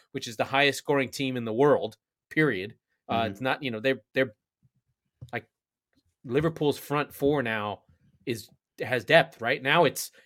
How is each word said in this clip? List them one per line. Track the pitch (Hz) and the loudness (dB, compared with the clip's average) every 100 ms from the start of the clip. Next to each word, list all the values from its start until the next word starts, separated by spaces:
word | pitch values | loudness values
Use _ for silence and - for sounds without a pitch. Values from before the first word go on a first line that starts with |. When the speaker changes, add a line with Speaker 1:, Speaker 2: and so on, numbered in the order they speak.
| _ | _
Speaker 1:
which | 135 123 | -12 -8
is | 110 | -6
the | |
highest | 120 135 143 135 | -2 2 2 2
scoring | - 143 127 | 0 0 0
team | - 131 127 | -4 -4 -4
in | |
the | 113 | -4
world, | 110 143 120 110 - _ _ - | 2 4 4 0 -8 _ _ -6
period. | 156 151 98 98 - _ _ - | 0 2 0 -6 -12 _ _ -4
Uh, | 117 | -2
Speaker 2:
Mm-hmm. | 113 | -2
Speaker 1:
it's | 98 | -2
not, | 131 143 | -2 -2
you | 139 | -4
know, | 110 | -2
they're, | 131 131 _ | -2 -2 _
they're, | 135 131 - _ _ _ _ _ _ _ _ - | -2 -2 -4 _ _ _ _ _ _ _ _ -12
like, | 117 - _ _ _ _ _ _ _ | -12 -12 _ _ _ _ _ _ _
Liverpool's | - 131 160 160 147 - | -4 -2 0 0 0 0
front | - 147 139 | -2 -4 -4
four | - 139 147 | -2 0 0
now | 120 110 104 98 _ _ _ _ | 0 -4 -4 -8 _ _ _ _
is, | - 113 - _ _ - | -8 -8 -10 _ _ -12
has | 113 127 | -4 -4
depth, | 107 156 151 - | 4 4 4 -2
right? | 117 139 | -4 -2
Now | 131 160 | 2 4
it's, | 156 - - _ | 4 2 -10 _